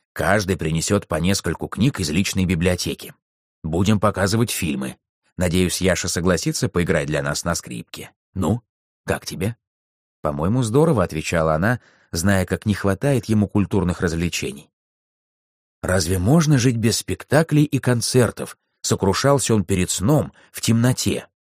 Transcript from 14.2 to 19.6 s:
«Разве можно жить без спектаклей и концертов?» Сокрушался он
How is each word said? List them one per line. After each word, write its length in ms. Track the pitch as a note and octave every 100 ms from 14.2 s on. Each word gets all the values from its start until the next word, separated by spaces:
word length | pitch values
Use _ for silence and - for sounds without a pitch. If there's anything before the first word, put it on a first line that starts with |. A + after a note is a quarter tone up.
| F2 - - C#2+ - _ _ _ _ _ _ _ _ _ _ _
«Разве 360 | D#2 F#2+ E2 F#2+
можно 400 | F#2+ E3 D3+ C#3
жить 180 | B2+ A#2
без 220 | A2 -
спектаклей 680 | - F2+ - D3 E3 D3+
и 140 | D3+ C3+
концертов?» 800 | - A#2+ - B2+ A2+ - C#2 - _ _
Сокрушался 720 | - G#2+ F#2+ F#2 C3+ C#3+ -
он 100 | A2